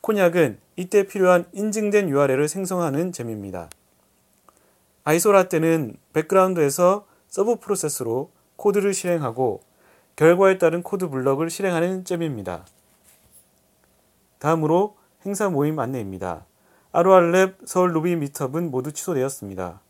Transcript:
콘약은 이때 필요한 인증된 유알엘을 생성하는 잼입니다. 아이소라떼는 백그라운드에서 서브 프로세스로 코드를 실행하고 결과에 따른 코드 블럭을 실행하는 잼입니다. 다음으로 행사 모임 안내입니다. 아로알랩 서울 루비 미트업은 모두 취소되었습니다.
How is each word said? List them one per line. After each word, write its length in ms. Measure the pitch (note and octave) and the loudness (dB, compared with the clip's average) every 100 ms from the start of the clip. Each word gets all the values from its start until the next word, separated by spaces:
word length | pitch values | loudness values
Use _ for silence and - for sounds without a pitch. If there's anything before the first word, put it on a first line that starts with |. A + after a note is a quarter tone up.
콘약은 580 | - G#3+ F3+ F3 D3 G2+ _ - | -2 2 2 4 2 0 _ -12
이때 300 | F3+ G#3 G3 | 0 0 0
필요한 380 | G3+ F#3 F3+ F3 | 2 4 4 2
인증된 540 | G3 G#3+ G#3 G#3 G#3 F#3+ | -6 -4 -2 0 0 2
유알엘을 400 | C#3 C#3 C3 D3+ | 2 2 2 0
생성하는 640 | F#3+ F#3 F#3 E3+ C3+ F3+ | -4 -6 -2 -2 -2 -4
잼입니다. 580 | F3 A#2+ G#2+ G2 F#2 D#2+ - _ _ _ _ _ _ _ _ _ _ _ _ | -6 -10 -8 -10 -12 -14 -18 _ _ _ _ _ _ _ _ _ _ _ _
아이소라떼는 920 | - E3 G#3 G3 F#3 E3 D#3+ E3 A#2+ - _ | 0 2 6 4 4 0 2 0 -2 -10 _
백그라운드에서 960 | D#3+ D#3 F#3+ F#3 F3+ C#3+ C#3 F3+ G3+ G3+ _ _ | -4 2 2 2 2 0 2 2 2 _ _ _
서브 280 | - G#3 A3+ | -4 -2 -2
프로세스로 760 | - G3 D#3 D3 A#2 A#2+ D#3 _ _ - | -2 -4 -4 -6 -4 -4 -6 _ _ -4
코드를 380 | G#3 G3+ G3+ | 0 0 0
실행하고 680 | F#3+ F3+ E3+ C#3 A2+ C3 G2 _ _ _ _ _ - | -4 -4 -4 -4 -2 -4 -4 _ _ _ _ _ 2
결과에 440 | D#3 F3 G3 F#3 | 4 6 4 4
따른 240 | E3+ E3+ | 0 0
코드 260 | F3 G3 F3+ | -6 -6 -6
블럭을 400 | C3+ C3 C3+ E3 | -2 -2 0 -2
실행하는 560 | E3 G3 E3+ F3 F#3 F#3 | -4 -4 -2 -2 -4 -6
잼입니다. 600 | F3+ E3 B2 F2+ E2+ F#2 _ _ _ _ _ _ _ _ _ _ _ _ _ _ _ _ _ | -6 -6 -6 -8 -10 -14 _ _ _ _ _ _ _ _ _ _ _ _ _ _ _ _ _
다음으로 580 | D3 E3 D3+ E3+ G#3 _ _ _ G3 | -2 0 2 2 0 _ _ _ -10
행사 240 | G3+ G#3 | -4 -2
모임 300 | D3+ D3 D#3 | 0 -2 -2
안내입니다. 640 | A#2+ C3 G2+ F#2+ F#2 E2 - _ _ _ _ | -6 -6 -8 -8 -8 -10 -14 _ _ _ _
아로알랩 640 | - F3 F#3+ E3+ F3+ F#3+ F#3+ - | 0 6 6 6 2 2 -2 -6
서울 260 | F#3 F3+ | 0 0
루비 220 | D#3+ E3+ E3+ | 0 -2 -2
미트업은 540 | C#3+ C#3+ C3+ D3+ F3 | -4 -6 -6 -4 -4
모두 240 | B2+ C3+ | -4 -6
취소되었습니다. 880 | D3 - D3+ C3 - G2+ F#2 F2+ F2+ | -10 -6 -4 -4 -6 -12 -10 -10 -12